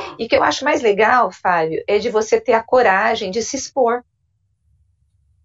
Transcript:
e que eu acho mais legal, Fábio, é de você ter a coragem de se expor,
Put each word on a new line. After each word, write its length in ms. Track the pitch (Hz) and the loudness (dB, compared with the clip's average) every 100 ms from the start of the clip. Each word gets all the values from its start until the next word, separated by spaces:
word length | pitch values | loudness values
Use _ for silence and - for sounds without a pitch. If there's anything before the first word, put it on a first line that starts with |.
| - - | -12 -8
e 100 | 226 | 0
que 80 | - | 0
eu 60 | |
acho 240 | - 202 269 | 0 -2 -2
mais 160 | 311 | 0
legal, 480 | 233 196 220 247 196 | 0 2 2 2 0
Fábio, 520 | - 190 170 160 160 - | -2 -2 0 0 -4 -2
é 120 | 208 | -2
de 100 | 220 | 0
você 320 | 214 220 220 | -2 0 -2
ter 120 | 240 | 2
a 100 | 226 | 0
coragem 680 | - 254 233 190 220 220 196 | 2 2 4 2 0 -2 -4
de 140 | 214 | -6
se 120 | 226 262 | -6 -8
expor, 460 | - 277 233 247 - _ _ _ _ _ _ _ _ _ _ _ _ _ | -6 0 0 0 -8 _ _ _ _ _ _ _ _ _ _ _ _ _